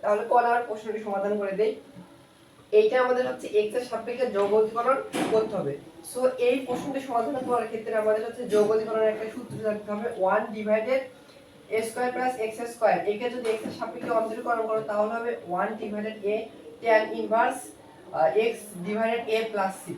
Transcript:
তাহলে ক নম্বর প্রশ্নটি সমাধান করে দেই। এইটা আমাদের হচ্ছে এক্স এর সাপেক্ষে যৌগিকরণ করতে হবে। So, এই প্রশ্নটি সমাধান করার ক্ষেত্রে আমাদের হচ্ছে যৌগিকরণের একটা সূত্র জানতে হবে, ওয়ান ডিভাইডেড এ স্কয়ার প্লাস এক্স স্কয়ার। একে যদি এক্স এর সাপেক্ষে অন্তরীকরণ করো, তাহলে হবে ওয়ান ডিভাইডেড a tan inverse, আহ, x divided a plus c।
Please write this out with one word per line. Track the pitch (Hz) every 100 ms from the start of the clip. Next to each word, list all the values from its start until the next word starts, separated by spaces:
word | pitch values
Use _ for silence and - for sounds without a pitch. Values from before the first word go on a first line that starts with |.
তাহলে | 202 208 226
ক | 247
নম্বর | 233 240 233
প্রশ্নটি | 214 226 214 214
সমাধান | 196 196 208
করে | 196 190
দেই। | 220 - - - - - - - - - - 214
এইটা | 214 254
আমাদের | 254 247 254
হচ্ছে | - - 208
এক্স | 214 247
এর | 247
সাপেক্ষে | 226 - 240 247 202
যৌগিকরণ | 202 214 220 220 240 269 - - -
করতে | 220 220 202
হবে। | 143 143 - - -
So, | 247 254 254 247
এই | 269 254
প্রশ্নটি | 247 285 269 262
সমাধান | 233 269 269 247
করার | 240 220
ক্ষেত্রে | 220 220 220
আমাদের | 214 214 233
হচ্ছে | - 240
যৌগিকরণের | 208 208 220 220 220 220
একটা | 214 220
সূত্র | 254 240 208 214
জানতে | 208 208
হবে, | 208 233 233
ওয়ান | 190 208 226 214
ডিভাইডেড | 208 214 226 262 262 - - - - - - 220
এ | 220
স্কয়ার | 240 247
প্লাস | 247 254 247
এক্স | 220 226 233
স্কয়ার। | - 214 180 -
একে | 208 240
যদি | 247 226
এক্স | 220 -
এর | -
সাপেক্ষে | 226 - 247 226
অন্তরীকরণ | 220 220 240 226 220
করো, | 220 214
তাহলে | 208 214 226
হবে | 233 233 170
ওয়ান | 175 208 220
ডিভাইডেড | 220 208 214 214 202
a | 214 - - - -
tan | 226 214 - 226
inverse, | 208 220 247 269 -
আহ, | - - - - 151 160 190 226
x | 220 - 175 180
divided | 214 226 233 214 220
a | 226
plus | 208 190 -
c। | -